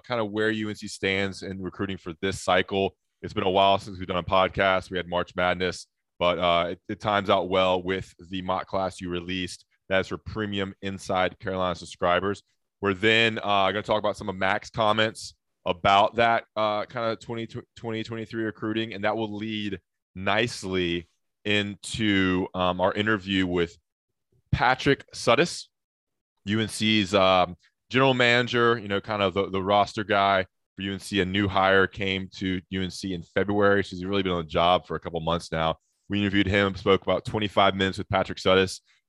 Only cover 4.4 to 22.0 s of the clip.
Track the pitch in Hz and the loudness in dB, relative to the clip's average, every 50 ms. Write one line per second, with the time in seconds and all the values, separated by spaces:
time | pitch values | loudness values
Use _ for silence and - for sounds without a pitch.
4.4 | 95 92 - - 98 95 92 92 90 - 95 90 85 87 87 87 87 - - 90 | 2 2 2 2 2 2 2 2 -2 -4 -6 -8 -6 -4 -4 -4 -4 -4 -2 -2
5.4 | 90 90 90 90 92 87 82 - - - _ _ _ _ _ - 85 87 90 82 | 0 0 0 0 -2 -4 -4 -6 -12 -20 _ _ _ _ _ -2 0 0 0 2
6.4 | 90 87 85 85 87 87 92 - _ - 107 - - 107 104 101 98 98 101 95 | 2 2 2 2 0 -2 -4 -10 _ -12 -10 -6 -2 0 0 0 2 2 2 2
7.4 | 87 92 95 92 92 92 92 92 87 92 95 95 87 - - - 87 82 95 95 | 2 2 2 2 4 4 2 0 0 -2 -4 -4 -6 -10 -16 -20 -16 -10 -10 -8
8.4 | 92 92 92 92 73 - - 95 95 92 - - 95 87 87 87 85 87 95 92 | -6 -4 -4 -4 -4 -6 -4 -4 -4 -4 -6 -8 -8 -6 -6 -6 -6 -6 -6 -6
9.4 | 90 85 - - _ _ _ _ _ - 95 95 92 - 98 80 - - 104 110 | -6 -6 -10 -14 _ _ _ _ _ -2 0 0 0 -2 -6 -10 -10 -10 -8 -6
10.4 | 107 101 101 101 98 95 101 - 98 98 98 92 - - 98 92 92 87 - - | -6 -4 -4 -4 -4 -6 -6 -10 -10 -10 -10 -8 -6 -2 0 0 0 0 -2 -6
11.4 | - 95 95 92 92 90 87 - 87 - - - 92 87 87 90 92 101 101 - | -8 -6 -4 -2 -2 -2 -4 -6 -10 -14 -6 -2 0 2 2 2 2 -2 -4 -6
12.4 | - _ _ _ _ _ _ _ 98 101 98 90 107 110 110 113 113 113 110 113 | -10 _ _ _ _ _ _ _ -2 -2 0 2 4 4 4 4 4 2 0 -2
13.4 | - 101 101 98 95 95 95 104 101 - 110 107 101 104 95 - 107 101 92 92 | -2 0 0 2 2 2 0 -2 -2 -2 -2 0 0 -2 -4 -4 -6 -8 -4 -2
14.4 | 95 95 101 107 - - - 120 110 107 107 110 110 113 - - - - - _ | 0 0 0 -2 -4 -6 -4 0 0 2 2 2 0 0 -2 -6 -14 -16 -18 _
15.4 | _ _ _ _ - 92 90 85 - 101 98 98 107 - - 113 117 117 117 110 | _ _ _ _ -6 -6 -4 0 2 4 6 6 6 4 2 2 2 2 2 0
16.4 | - _ _ 107 110 107 104 104 101 - - 123 117 113 110 - - - 120 113 | -2 _ _ -4 -2 -2 -2 -4 -6 -6 -8 -6 -4 -4 -6 -6 -8 -10 -10 -10
17.4 | 113 - - 123 - _ _ - - 117 110 110 110 110 113 113 110 - 117 117 | -10 -10 -12 -14 -16 _ _ -14 -10 -8 -8 -8 -8 -8 -10 -10 -10 -8 -6 -6
18.4 | 113 110 104 - - 110 110 113 113 117 95 98 101 107 104 113 113 104 104 104 | -4 -4 -6 -6 -6 -4 -2 -2 -4 -4 -6 -4 -2 -2 -2 -2 -4 -6 -6 -8
19.4 | 107 110 110 107 104 101 95 87 - _ _ _ _ _ - 90 95 101 101 110 | -8 -8 -6 -6 -6 -6 -8 -10 -12 _ _ _ _ _ -14 -6 -2 0 0 0
20.4 | 117 120 - - 107 95 92 92 90 87 85 87 82 - _ _ _ _ _ _ | 0 -2 -4 -8 -6 -4 -2 0 0 0 -2 -4 -6 -10 _ _ _ _ _ _
21.4 | - 104 104 104 101 101 101 - - - - - | -4 -2 0 0 0 -2 -6 -10 -12 -10 -6 -2